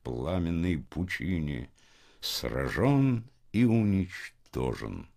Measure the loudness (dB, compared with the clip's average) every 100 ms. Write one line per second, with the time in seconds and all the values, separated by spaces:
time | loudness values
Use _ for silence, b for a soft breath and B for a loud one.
0 | -8 -4 -2 0 0 0 0 0 -4 -6
1 | -4 -4 -2 -2 -2 -4 -8 b b b
2 | b b -8 -6 -4 -2 -2 2 4 4
3 | 4 2 -4 _ -6 2 4 4 4 4
4 | 2 -4 -14 -18 _ -4 -2 -2 -6 -10
5 | -12